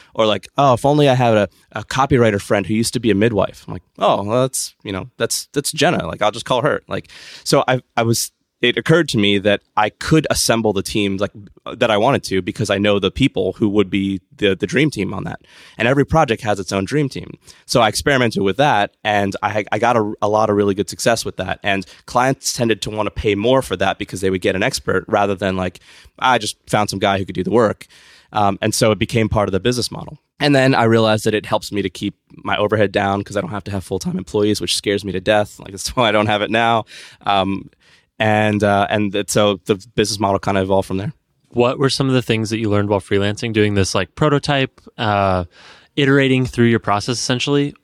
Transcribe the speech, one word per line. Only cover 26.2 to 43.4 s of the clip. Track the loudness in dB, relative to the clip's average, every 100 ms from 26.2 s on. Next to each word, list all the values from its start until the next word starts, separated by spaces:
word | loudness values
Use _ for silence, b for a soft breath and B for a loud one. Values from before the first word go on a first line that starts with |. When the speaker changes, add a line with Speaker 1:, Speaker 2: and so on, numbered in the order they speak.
| 0 2
Speaker 1:
just | 0 -10 -4
found | -2 0
some | -2
guy | 0 0
who |
could | -4 -6
do |
the | 0
work." | 2 2 0 -10 b b b b
Um, | 0 0 0
and | -4
so | 0 2
it | 2
became | 0 0 0
part | 0 0
of |
the | -2
business | -2 -2 -6
model. | -8 -14 -18 _ _
And | 2 4
then | 4
I | 4
realized | 4 4 4 2 0
that |
it | -2 -2
helps | -4 -4
me | -4
to | -4
keep | -4 -8 -8 _
my | -14 -6 -2
overhead | 0 2 2
down | 0 -2 -2
'cause | -4 -6
I |
don't | -6
have | -8
to | -8
have | -8
full-time | -6 -6 -6 -8
employees, | -4 0 0 0
which | -2
scares | -4 -2 -2
me | -4
to | -6
death. | 0 0 0 -6
Like, | -18
that's | -12 -8
<laughs> | 0
why | 2
I |
don't | 2 2
have | 0
it | 0
now. | 0 2 0 -2 B B B
Um, | -2 0 0 -4 -10 _ b b b _
and, | 0 2 2 2
uh, | 2 2 0
and | 0 -2
that, | -4 -2
so | 2 2 0 -2
the | -4 -2
business | -2 -2 0
model | 0 0
kinda | 0 -2
evolved | 2 0 0
from | -6
there. | -6 -10 _ _ _
Speaker 2:
What | 0 0 2
were | -2
some | 0 0
of |
the | 0
things | 0 -2 0
that | -2
you | 0
learned | 0 2
while | 0
freelancing, | 0 0 0 -2